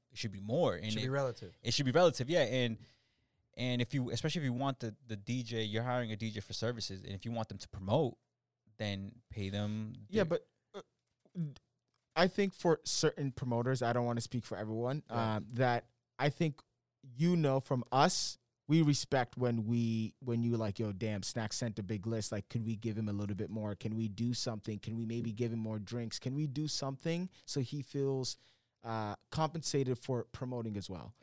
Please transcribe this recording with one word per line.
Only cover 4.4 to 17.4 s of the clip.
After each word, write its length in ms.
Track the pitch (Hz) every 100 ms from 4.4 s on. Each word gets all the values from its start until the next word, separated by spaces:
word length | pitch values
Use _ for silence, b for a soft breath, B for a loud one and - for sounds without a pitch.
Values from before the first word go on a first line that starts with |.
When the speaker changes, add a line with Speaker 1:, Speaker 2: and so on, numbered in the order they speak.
Speaker 1:
if 40 | 135
you 80 |
want 280 | 123 139 127
the, 120 | 117 - 117
the 80 | 104
D 280 | 101 127
J, 200 | 113 117
you're 200 | 107 110
hiring 280 | 123 123 113
a 60 | 107
D 120 | 110
J 120 | 107
for 100 | -
services, 540 | - 113 117 - 98 95
and 80 |
if 100 | 98
you 80 | 113
want 160 | 117 110
them 100 | 98
to 120 | -
promote, 480 | 95 95 135 139 - _ _ _ _ _ -
then 340 | 104 98 98 - -
pay 200 | 110 95
them 440 | 101 104 107 107 - 104
Speaker 3:
Yeah, 160 | 214
Speaker 1:
their 20 | 165
Speaker 3:
but, 220 | 165 - _ _
uh, 680 | 196 - _ _ _ _ 180 151 - _ _ _ _ _ 160
I 120 | 185
think 240 | - 196
for 260 | - 175 156 -
certain 480 | - 156 - 139
promoters, 480 | - 123 117 123 123
I 100 | 120
don't 140 | 120 120
wanna 160 | 117
speak 240 | - 120 -
for 120 | 95
everyone, 460 | 107 110 123 143 -
Speaker 2:
Yeah. 260 | 117 110 107
Speaker 3:
um, 120 | 104
that 380 | 123 127 120 - _ _ -
I 120 | 143
think, 320 | - 160 - - _ _ _ 135 123
you 180 | 170
know, 240 | 175